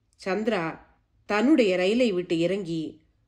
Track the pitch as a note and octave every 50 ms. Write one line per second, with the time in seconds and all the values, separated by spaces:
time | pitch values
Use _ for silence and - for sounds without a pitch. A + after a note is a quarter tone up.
0 | _ _ _ _ - G3 F#3 G#3 A3 A#3 G#3+ F3+ E3 D#3+ - - - _ _ _
1 | _ _ _ _ _ - G3+ G#3 A3+ C4+ D#4+ C#4 A#3 F#3 F3+ F3+ F3+ F#3+ A3 B3+
2 | B3+ A3+ F#3 F3+ F3 - F3 E3 E3+ F3 F#3+ G#3 F#3+ E3 E3 D#3+ D#3 - - -
3 | _ _ _ _ _